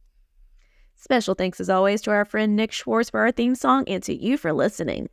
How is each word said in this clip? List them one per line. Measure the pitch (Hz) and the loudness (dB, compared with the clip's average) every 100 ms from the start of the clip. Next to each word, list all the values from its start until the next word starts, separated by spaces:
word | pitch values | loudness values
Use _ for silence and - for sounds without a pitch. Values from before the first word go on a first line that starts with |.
| _ _ _ _ - _ _ _ - _ | _ _ _ _ -20 _ _ _ -20 _
Special | - 247 208 | 0 0 0
thanks, | 190 185 - | -2 -2 -4
as | 180 | -2
always, | 185 196 208 | 2 2 0
to | - | 0
our | 208 208 | 0 0
friend | 214 214 208 | 0 0 2
Nick | 220 | 0
Schwartz | - - 226 233 | -4 -2 -2 0
for | 220 | 0
our | 220 | 0
theme | 240 240 | 2 0
song | 254 262 262 - | 0 2 2 2
and | 185 | -4
to | 190 | -4
you | - 202 277 | -4 -2 -2
for | 170 | 0
listening. | 147 208 - 156 73 - | 0 0 0 -6 -6 -8